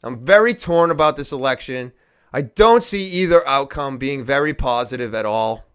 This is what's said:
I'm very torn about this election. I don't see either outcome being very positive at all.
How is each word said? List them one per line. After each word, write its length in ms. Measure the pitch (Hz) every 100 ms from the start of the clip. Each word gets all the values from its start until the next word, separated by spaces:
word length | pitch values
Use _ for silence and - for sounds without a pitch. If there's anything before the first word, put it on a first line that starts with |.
I'm 160 | 117 120
very 340 | 127 202 233
torn 360 | 240 - 170 170
about 260 | 156 156 143
this 160 | 139
election. 600 | 139 131 127 - 127 123 _ _ _ _
I 120 | 131
don't 400 | 139 - 220 233
see 220 | 233 202 190
either 400 | 180 180 170 139
outcome 500 | 139 139 156 139 131
being 260 | 135 139
very 300 | 120 139 151
positive 600 | 147 135 120 123 127 120
at 120 | 110 107
all. 400 | 110 110 113 -